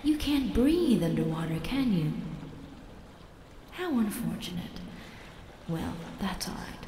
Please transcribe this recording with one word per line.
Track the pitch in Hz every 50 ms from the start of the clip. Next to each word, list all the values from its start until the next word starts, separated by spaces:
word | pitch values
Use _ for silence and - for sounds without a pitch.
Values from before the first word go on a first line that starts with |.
| -
you | 285 302
can't | 302 - 262 294 277 262 202 185
breathe | 226 247 285 320 359 349 269 226 175 165
underwater, | 165 160 156 160 160 160 160 160 160 160 160 -
can | - 254 277 269 247 202
you? | 170 156 151 156 - - 165 156 - - - - - - - - - - - - - - - - - - - - - - - - - - -
How | - - 359 359 294 240
unfortunate. | 220 208 - - - - - - - - 180 175 - - - - - - - - - - - - - - - - - - - - -
Well, | - 165 165 - 175 165 170 165 - - -
that's | 196 190 180 - -
all | - -
right. | - - - - - -